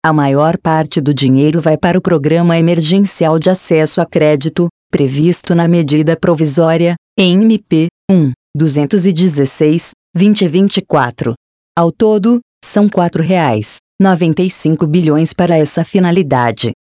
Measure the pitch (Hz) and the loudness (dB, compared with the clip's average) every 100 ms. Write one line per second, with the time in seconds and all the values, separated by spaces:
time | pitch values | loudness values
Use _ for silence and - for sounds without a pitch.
0 | 160 156 139 139 156 165 160 160 156 170 | 0 0 0 2 0 0 -2 -2 0 -2
1 | 139 135 135 131 151 165 156 151 175 180 | -2 0 2 2 2 0 0 0 0 0
2 | 180 165 143 165 175 165 165 170 156 190 | 0 -2 0 0 2 2 0 0 0 0
3 | 202 - 160 160 180 185 - 160 156 - | 0 -2 -2 0 0 -2 0 0 0 -2
4 | 135 170 151 151 151 - 175 _ _ - | -2 0 0 0 -2 -2 -4 _ _ -2
5 | 139 139 165 175 - 170 170 175 147 151 | -2 0 0 -2 -2 0 2 0 0 0
6 | 156 160 185 156 156 143 160 165 170 170 | 0 0 0 0 0 0 0 2 -2 -4
7 | _ - 185 180 226 220 _ 160 165 _ | _ 0 2 4 2 0 _ 0 0 _
8 | - 185 143 127 _ 143 156 143 143 208 | 0 2 2 -4 _ -2 0 0 0 0
9 | 185 160 185 143 139 - 156 160 - - | 0 0 0 0 -4 0 0 0 -4 -18
10 | _ 170 202 208 180 170 196 - - 151 | _ 0 2 2 0 0 0 -2 -2 -2
11 | 120 - 120 113 _ _ _ - 170 - | -2 -4 -6 -6 _ _ _ -2 -2 0
12 | 214 214 214 240 _ _ - 214 208 190 | 0 2 0 -2 _ _ -6 0 0 0
13 | 170 156 160 185 147 110 107 - _ - | -2 -2 0 0 0 -2 -4 -12 _ -2
14 | 190 175 170 160 185 - 156 160 160 170 | 0 2 0 0 -2 -2 -4 -2 0 0
15 | 160 151 160 - 175 165 147 - 160 196 | 2 0 -2 -2 0 0 0 -4 -2 0
16 | 180 175 147 131 120 110 120 - | 0 0 0 0 0 -2 -8 -8